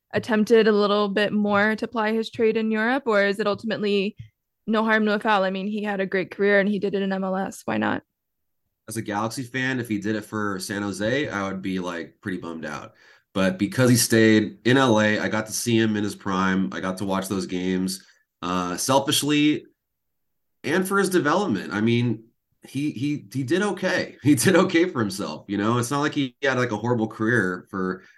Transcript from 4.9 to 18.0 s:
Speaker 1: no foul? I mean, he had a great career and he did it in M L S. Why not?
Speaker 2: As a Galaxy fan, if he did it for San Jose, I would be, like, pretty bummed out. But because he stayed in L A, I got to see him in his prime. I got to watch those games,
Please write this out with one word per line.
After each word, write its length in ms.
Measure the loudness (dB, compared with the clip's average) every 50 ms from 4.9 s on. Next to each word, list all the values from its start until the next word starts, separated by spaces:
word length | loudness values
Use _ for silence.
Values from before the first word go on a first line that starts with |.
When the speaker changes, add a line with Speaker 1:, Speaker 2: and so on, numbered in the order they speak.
| 2 2 2
Speaker 1:
no 160 | 2 0 0
foul? 240 | 2 2 2 2 2
I 60 | 0
mean, 180 | -2 -4 -6 -6
he 160 | -6 -6 -4
had 160 | -4 -2 -2
a 60 | -4
great 260 | -2 -2 -4 -4 -4
career 300 | -4 0 2 4 4 4
and 80 | 4 4
he 100 | 0 -2
did 160 | -2 -2 -2
it 60 | -2
in 100 | -2 -2
M 140 | -2 -4 -4
L 100 | -4 -4
S. 280 | -4 -4 -6 -8 -10 -8
Why 100 | -6 -4
not? 280 | -2 -2 -2 -2 -4 -8 _ _ _ _ _ _ _ _ _ _ _ _ _ _ _ _ -10
Speaker 2:
As 80 | -8
a 60 | -8
Galaxy 420 | -6 -4 -4 -2 -2 -4 -4 -6 -10
fan, 380 | -8 -6 -4 -4 -2 -2 -4
if 80 | -4 -4
he 80 | -4 -4
did 160 | -2 -2 -4
it 80 | -4 -6
for 360 | -6 -6 -4 -4 -4 -4 -6
San 220 | -6 -6 -6 -4
Jose, 460 | -4 -4 -4 -2 -2 -2 -2 -2 -4 -4
I 220 | -4 -6 -6 -6
would 120 | -6 -6
be, 180 | -6 -4 -4 -4
like, 360 | -4 -4 -6 -8 -10 -12 _ _
pretty 160 | -10 -8 -8 -8
bummed 260 | -8 -10 -10 -10 -10
out. 300 | -10 -10 -10 -12 -16 _ _ _ -20 -20 _ _ _ -2
But 260 | 0 0 0 2 0
because 300 | -2 -2 2 2 4 6
he 80 | 6 4
stayed 600 | 4 4 4 6 6 6 6 6 4 0 -6 -4 0
in 140 | 2 4 4
L 240 | 6 4 4 4
A, 180 | 4 2 2 0
I 80 | -2 -2
got 200 | -4 -4 -6 -4
to 40 |
see 260 | -6 -6 -2 2 2 4
him 200 | 4 2 2 0
in 80 | -2
his 100 | -4 -6
prime. 540 | -6 -6 -2 0 0 2 2 2 2 0 -2
I 80 | -4 -6
got 200 | -6 -6 -6 -4
to 60 | -4
watch 220 | -4 -2 -2 -2 -2
those 200 | -4 -4 -4 -4
games, 580 | -4 -4 -2 0 0 0 -2 -2 -4 -8